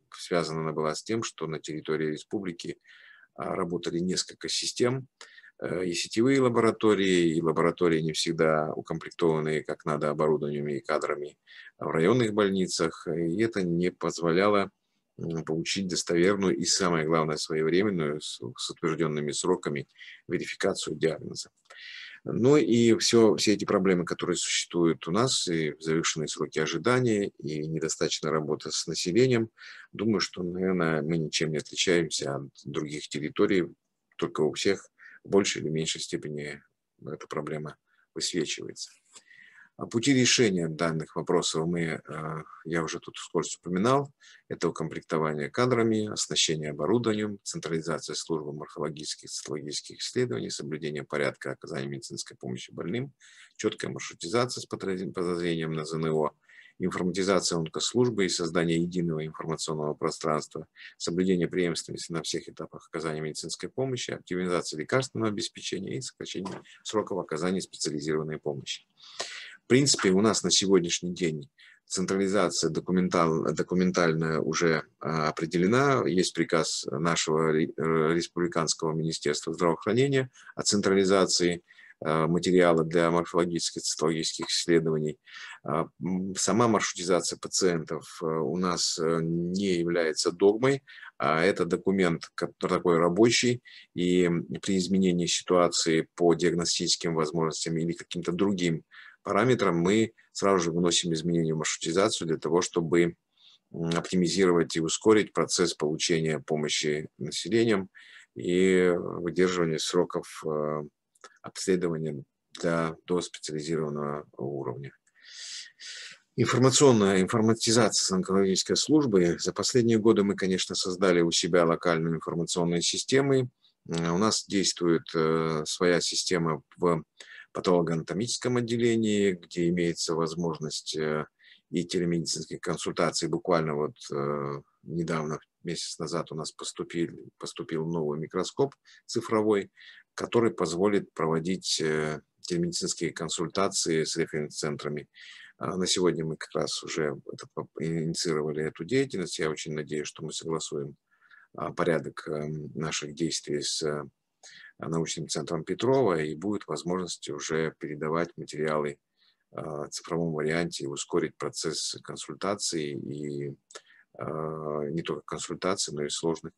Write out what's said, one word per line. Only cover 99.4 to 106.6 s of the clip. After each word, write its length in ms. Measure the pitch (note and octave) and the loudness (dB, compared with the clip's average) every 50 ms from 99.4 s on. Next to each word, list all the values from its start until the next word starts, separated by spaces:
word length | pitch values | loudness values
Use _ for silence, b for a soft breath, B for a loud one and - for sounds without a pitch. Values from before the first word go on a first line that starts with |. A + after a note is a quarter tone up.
| A2+ C3 B2 - G2+ F#2 E2+ | 4 4 4 4 4 2 2
мы 360 | E2+ E2+ F#2 G#2 A2+ A2+ - b b b b b | 4 4 4 4 4 2 0 b b b b b
сразу 320 | - G#2 G2 G2 F#2 E2 | 0 2 4 4 4 2
же 60 | E2+ | 2
вносим 420 | D#2+ E2+ F2+ E2+ E2 - - F2 E2 | 0 2 2 2 2 2 0 0 -2
изменения 400 | D#2 D#2 F2 E2+ E2+ E2 D#2 D#2+ | -2 0 0 0 2 2 0 0
в 20 | D#2 | -2
маршрутизацию 680 | D#2 - - - - E2 E2 F#2+ G2+ A2+ - - F2+ D#2+ | -2 -4 -4 -4 -4 0 2 2 2 2 0 -2 -2 -2
для 80 | D#2+ | -4
того, 240 | C#2+ - D#2 D#2+ F2+ | -2 0 2 2 2
чтобы, 540 | F#2 - - F2 E2+ D#2 E2+ E2+ F2 E2+ E2+ - _ _ b b b b b b _ _ - | 2 2 -2 -2 0 2 4 4 4 2 0 -6 _ _ b b b b b b _ _ -8
м, 160 | E2 E2 E2 E2+ | -6 -2 0 0
оптимизировать 800 | E2 - - - F#2 F2+ E2 D#2 F#2+ F#2+ F2+ F2 E2+ D#2+ - - | -2 -2 0 0 2 2 2 4 4 4 6 6 4 2 2 0
и 40 | E2+ | -2
ускорить 520 | D#2+ D#2+ - - - A2 G#2+ G#2+ F#2+ - _ | -2 -2 -2 2 4 6 6 6 4 2 _
процесс 400 | F2 D#2+ - - - F2+ E2+ - | -2 0 0 2 2 2 0 0
получения 640 | - D#2 D2+ D#2 D#2 - - F2 D#2+ D#2+ D#2+ D2+ C#2+ | -2 -2 -2 -2 -2 0 0 2 2 2 0 -2 -2
помощи 680 | C#2 - D#2 D2+ | -2 -2 -2 -2